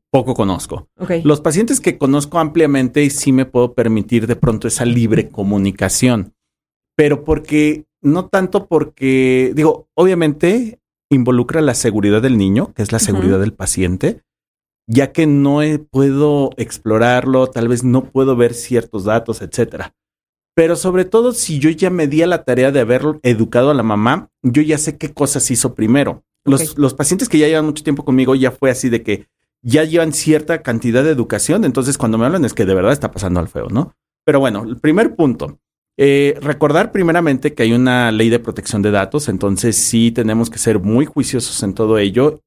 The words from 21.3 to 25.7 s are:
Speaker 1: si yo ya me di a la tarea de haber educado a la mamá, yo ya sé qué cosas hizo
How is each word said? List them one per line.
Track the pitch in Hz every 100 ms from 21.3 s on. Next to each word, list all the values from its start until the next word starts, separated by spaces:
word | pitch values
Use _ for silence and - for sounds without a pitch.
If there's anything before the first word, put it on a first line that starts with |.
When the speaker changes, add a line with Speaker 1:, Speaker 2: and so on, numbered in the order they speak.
Speaker 1:
si | 240 - 147
yo | 151
ya | 160 185
me | 180 147
di | 156
a | 170
la | 170
tarea | - 123 131
de | 139
haber | 113 127 147 151
educado | 127 110 113 120 135
a |
la | 143
mamá, | 110 104 110 165 - _
yo | 127 123
ya | 151 151
sé | 165 -
qué | 151
cosas | - 139 135 -
hizo | 120 127